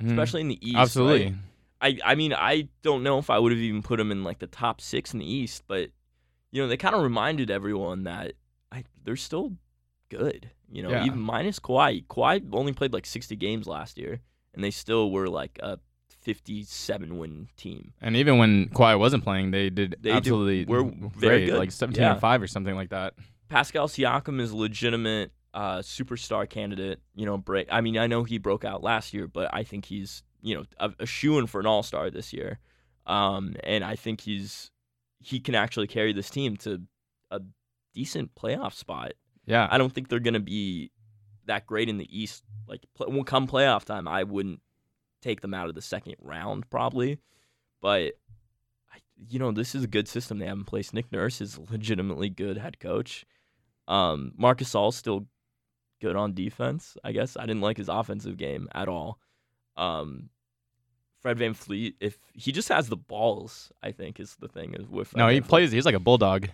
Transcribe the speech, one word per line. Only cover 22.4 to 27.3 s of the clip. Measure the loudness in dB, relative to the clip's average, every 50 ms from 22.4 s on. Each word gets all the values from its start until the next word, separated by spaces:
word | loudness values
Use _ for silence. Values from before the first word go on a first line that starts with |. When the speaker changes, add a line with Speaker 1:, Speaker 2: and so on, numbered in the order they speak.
Speaker 1:
or | 2
something | -2 -4 -4 -4 -4 -4
like | -4 -6 -6
that. | -6 -6 -6 -6 -8 -12 -20 -20 -20 _ _ 0
Speaker 2:
Pascal | 2 2 2 2 2 0 0 0
Siakam | 0 0 0 2 2 0 -2 -2 -4 -2
is | -2 -2 -2
a |
legitimate, | -2 -2 -2 -2 -2 -2 0 0 0 0 0 -2 -2 -4 -6 _ _ _ _ -10
uh, | -6 -6 -4 -4 -6
superstar | -6 -8 -8 -8 -8 -8 -8 -8 -6 -4 -2 -2 -2 -4
candidate. | -6 -8 -6 -6 -6 -6 -6 -6 -6 -8 _ _ -10
You | -8 -4
know, | -4